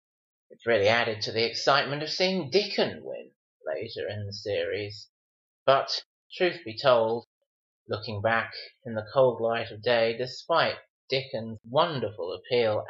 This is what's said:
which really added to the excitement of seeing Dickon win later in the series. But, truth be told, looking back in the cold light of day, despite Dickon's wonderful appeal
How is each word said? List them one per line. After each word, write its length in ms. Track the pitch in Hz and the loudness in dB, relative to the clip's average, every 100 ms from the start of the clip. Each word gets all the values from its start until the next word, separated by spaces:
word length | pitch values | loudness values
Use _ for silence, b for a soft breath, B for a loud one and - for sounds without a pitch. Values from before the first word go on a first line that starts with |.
| _ _ _ _ - | _ _ _ _ -20
which 160 | - | -6
really 240 | 117 110 101 | 0 4 4
added 320 | 117 113 107 | 4 2 -4
to 100 | 120 | -4
the 120 | 110 | -2
excitement 580 | 113 - 147 139 127 147 | -2 0 2 2 2 -4
of 80 | 151 | -4
seeing 400 | - 185 190 139 | -2 0 0 0
Dickon 540 | 180 202 - 143 78 | 0 0 0 -2 -4
win 280 | 65 62 - _ _ _ 76 | -10 -12 -14 _ _ _ -8
later 420 | 71 107 - 76 | -6 -6 -6 -6
in 160 | 104 | -6
the 80 | 98 | -8
series. 800 | - 107 90 87 95 104 104 - _ _ _ _ _ - | -8 -4 -2 -2 -4 -6 -10 -20 _ _ _ _ _ 4
But, 360 | 139 - - - _ _ | 4 4 -6 -8 _ _
truth 320 | - 180 - | 0 0 0
be 140 | 113 110 | -10 0
told, 480 | 135 117 113 117 - _ _ _ _ _ - | 4 6 4 0 -6 _ _ _ _ _ -6
looking 300 | 107 113 101 | -6 -4 0
back 320 | 113 113 - - - _ | 2 2 0 -8 -16 _
in 100 | 120 | -8
the 120 | 107 107 | -6 0
cold 260 | 139 131 113 | 4 4 4
light 300 | 113 117 113 | 0 0 -4
of 120 | 107 | -4
day, 340 | 120 120 113 117 | 2 4 2 0
despite 640 | 127 - - 160 120 - - _ - | -6 -6 0 2 2 -2 -12 _ -4
Dickon's 500 | 135 131 113 113 110 | -4 -2 -6 -6 -10
wonderful 680 | 117 139 170 135 107 101 87 | -2 0 2 0 -6 -6 -8
appeal 520 | 90 - 123 110 104 | -8 -2 2 2 0